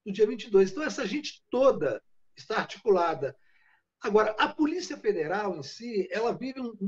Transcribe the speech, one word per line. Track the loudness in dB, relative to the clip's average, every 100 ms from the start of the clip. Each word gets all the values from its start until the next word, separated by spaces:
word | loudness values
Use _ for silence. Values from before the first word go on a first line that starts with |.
do | -10
dia | 0 0
vinte | 0
e | 2
dois. | 4 4
Então, | 2
essa | -4 -4 -4
gente | -4 -6 -12 _
toda | 4 4 4 0 -4 -8 _ _ -20
está | -4 -4
articulada. | -4 -4 2 4 4 0 -4 -8 _ _ _ _ _ _
Agora, | 0 2 2 2
a | -2
Polícia | 2 0 0 -6 -4
Federal | -2 0 -2 -2 -2
em | -6
si, | -10 -12 -6 -4 -2
ela | -2 -2
vive | -2 -6 -6
um, | -8 -6